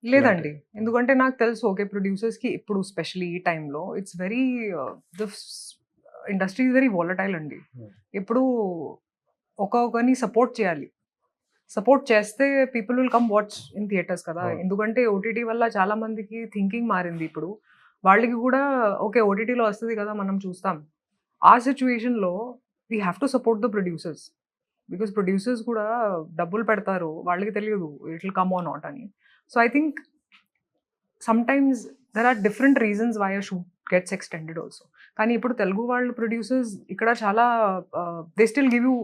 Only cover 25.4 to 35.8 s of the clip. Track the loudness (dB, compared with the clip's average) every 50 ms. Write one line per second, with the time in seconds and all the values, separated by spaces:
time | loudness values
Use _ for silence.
25.4 | 0 -2 -4 -2 -2 -4 -2 -2 -2 -2 -2 0 0 0 -2 -4 -6 -8 -4 -4
26.4 | -4 -2 -2 -2 2 2 2 2 2 -2 -2 -2 -4 -6 -8 -6 -4 -2 -2 -2
27.4 | -2 -4 -4 -4 -4 -2 -4 -4 -4 -8 -10 -14 -12 -12 -12 -10 -10 -6 -2 -2
28.4 | 0 0 0 -2 -4 -6 -8 -10 -12 -14 -14 -14 -18 -18 _ _ _ _ _ _
29.4 | _ _ 2 2 2 4 4 2 0 0 -4 -6 -16 _ _ _ _ _ _ _
30.4 | _ _ _ _ _ _ _ _ _ _ _ _ _ _ _ _ -2 2 2 2
31.4 | 2 2 2 4 4 4 2 0 -4 -14 -20 _ _ _ _ 2 2 2 2 4
32.4 | 2 0 0 4 6 6 6 6 4 2 2 0 0 0 0 0 -2 -2 -2 -4
33.4 | -4 -6 -8 -8 -8 _ _ _ _ 0 0 0 2 0 -8 -8 -8 -12 -12 -12
34.4 | -12 -10 -10 -10 -12 -12 -16 -20 _ _ _ _ -20 _ _ -2 0 2 2 0
35.4 | 0 -2 0 0 0 0 0 -2